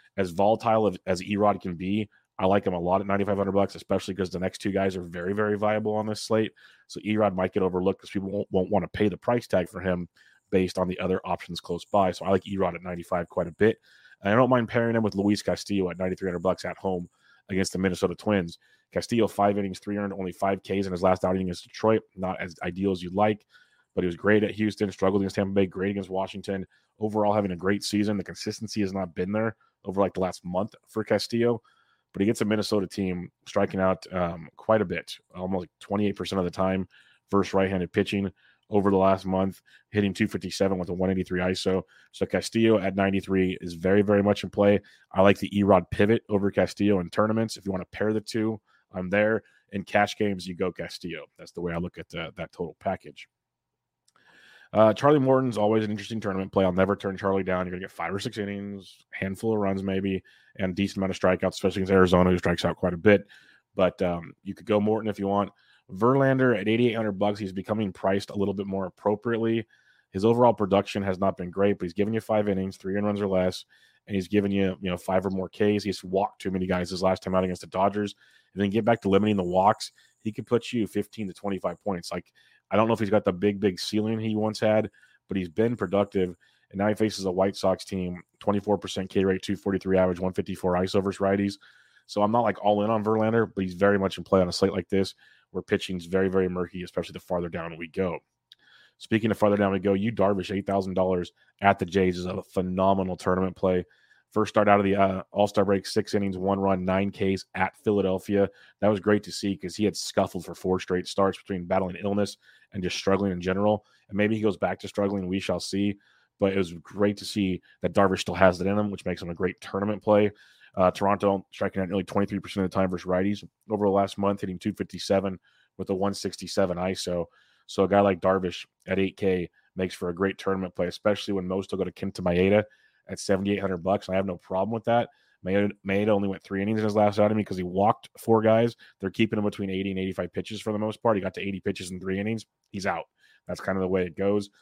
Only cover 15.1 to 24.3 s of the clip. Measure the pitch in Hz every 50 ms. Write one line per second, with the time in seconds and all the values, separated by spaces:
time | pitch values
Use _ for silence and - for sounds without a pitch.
15.1 | 92 98 98 101 104 98 - - 90 - - - 104 98 92 87 85 90 95 92
16.1 | 92 - 95 92 87 87 85 92 87 - - 90 87 - - 98 92 90 87 -
17.1 | _ _ _ _ _ _ _ - 95 92 95 - - 92 92 95 90 - - 90
18.1 | 87 - - 107 104 98 87 85 - - _ _ _ _ _ _ - 92 - -
19.1 | 120 113 110 95 - - 101 104 101 104 101 95 92 - - 104 101 101 101 101
20.1 | 92 98 95 90 87 - 101 98 101 95 - - 98 98 98 95 92 85 90 92
21.1 | 92 - - 92 95 95 92 92 87 - - - - - - 110 110 107 - _
22.1 | _ 90 92 90 92 - 95 92 82 - - 90 85 90 98 98 95 87 90 87
23.1 | 90 98 104 110 107 104 _ _ _ _ _ _ _ _ _ _ - 98 90 87
24.1 | 85 82 - 98